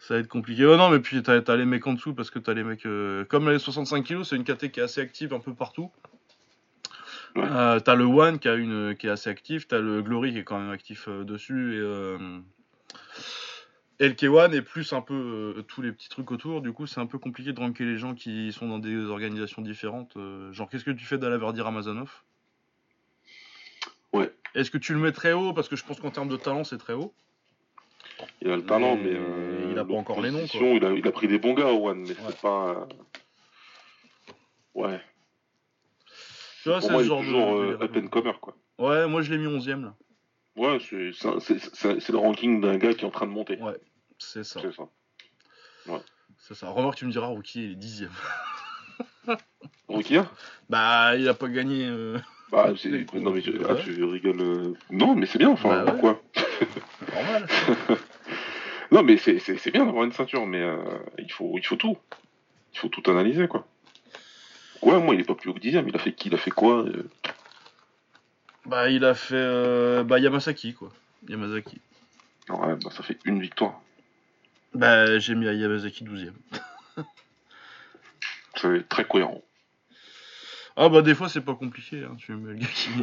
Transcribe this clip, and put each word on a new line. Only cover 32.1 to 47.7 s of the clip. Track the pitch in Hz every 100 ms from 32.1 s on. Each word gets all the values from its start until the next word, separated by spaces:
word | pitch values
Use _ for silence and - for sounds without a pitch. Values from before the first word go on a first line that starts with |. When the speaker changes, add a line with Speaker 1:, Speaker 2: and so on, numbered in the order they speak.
Speaker 1:
Ouais. | 90 110
Speaker 2:
c'est | 90
pas, | 104 98 92
euh, | 87 90 - - - _ _ _ _ - - - _ _ _ - - _ _ _
ouais. | - 196 190 - _ _ _ _ _ _ _ _ _ _ - - - - -
Speaker 1:
Tu | 156
vois, | 180
Speaker 2:
Pour | 165
Speaker 1:
c'est |
Speaker 2:
moi, | 131
Speaker 1:
le | 120
Speaker 2:
il |
est |
Speaker 1:
genre | 143
de, | 135
Speaker 2:
toujours, | 127 107 104
Speaker 1:
de |
Speaker 2:
euh, | 101 113
Speaker 1:
gars |
Speaker 2:
up | 113 113
and | 95
comer, | 117 113 107
quoi. | - _ _ -
Speaker 1:
Ouais, | 127 147 160
moi, | 160
je | 151
l'ai | 156
mis | 151
onzième, | 147 127 139
là. | 117 107 _ _ _ _ _
Speaker 2:
Ouais, | - 131 135 -
c'est, | 98 90
c'est, | 87 - -
c'est, | - 101 -
c'est, | - 104 -
c'est | -
le | 107
ranking | 107 107 120 113
d'un | 101 98
gars | 117
qui | 113
est | 104
en |
train | - 104
de |
monter. | 101 104 123
Speaker 1:
Ouais, | 110 98 _ _ _ _
c'est | - 113
ça. | 107 95
Speaker 2:
C'est | 92
ça. | 80 71 _ _ _ - _ _ _ - _ -
Ouais. | 82 - _ _ _
Speaker 1:
C'est | _
ça. | 107 90
Remarque, | 98 135 131
tu | 123
me |
diras, | 117 117
Rookie, | 110 101 120
il | 110